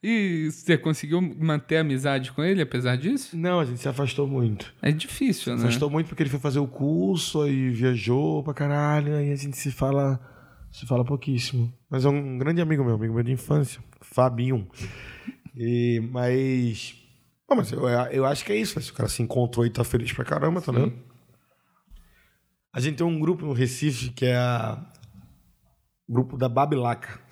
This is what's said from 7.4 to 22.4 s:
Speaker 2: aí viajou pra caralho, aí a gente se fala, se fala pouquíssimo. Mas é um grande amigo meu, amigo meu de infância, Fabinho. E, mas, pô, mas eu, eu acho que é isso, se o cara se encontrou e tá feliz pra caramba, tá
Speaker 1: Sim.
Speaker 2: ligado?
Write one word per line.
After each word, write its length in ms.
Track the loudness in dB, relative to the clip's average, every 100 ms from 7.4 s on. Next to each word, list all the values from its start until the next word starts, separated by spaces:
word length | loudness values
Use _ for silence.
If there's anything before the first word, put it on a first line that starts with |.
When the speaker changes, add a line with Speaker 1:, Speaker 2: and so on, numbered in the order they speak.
Speaker 2:
aí 280 | 0 2 0
viajou 760 | 2 2 2 2 2 2 -2
pra 100 | -4
caralho, 600 | -2 0 2 2 2 2 0
aí 160 | 0
a 40 | -2
gente 180 | -4 -6
se 160 | -6
fala, 480 | -2 2 2 2 0 -4 -20 -20 -20 -20
se 160 | -18 0
fala 200 | 0 2
pouquíssimo. 680 | -2 0 -2 0 0 0 -2 _
Mas 140 | 2
é 60 | 2
um 280 | 2 -2 -2
grande 220 | 0 2
amigo 240 | 2 2
meu, 120 | 2 2
amigo 180 | 0
meu 100 | 0
de 80 | 0
infância, 480 | -2 2 2 2 -4 -18 -20
Fabinho. 680 | -6 2 2 2 0 0 -4 -10 -12 -12 -16 -16 -16 -16 -20 -6
E, 460 | -2 2 2 2 0
mas, 840 | -2 0 2 2 2 0 -2 -10 -16 _ _ _ _ _
pô, 80 | 0
mas 160 | 0
eu, 160 | 0 2
eu 380 | 2 2 2 2
acho 180 | 0
que 80 | -2
é 60 | -2
isso, 200 | -2 -4
se 100 | -10
o 20 |
cara 140 | -4 -4
se 160 | -2
encontrou 420 | -2 0 0 2 0
e 40 |
tá 160 | 0 0
feliz 260 | 0 -2
pra 140 | -6 -2
caramba, 340 | 0 0 0
tá 120 | 0
Speaker 1:
Sim. 60 | 2
Speaker 2:
ligado? 200 | 0 -2 -18 -20 _ _ _ _ _ _ _ -20 _ _ _ _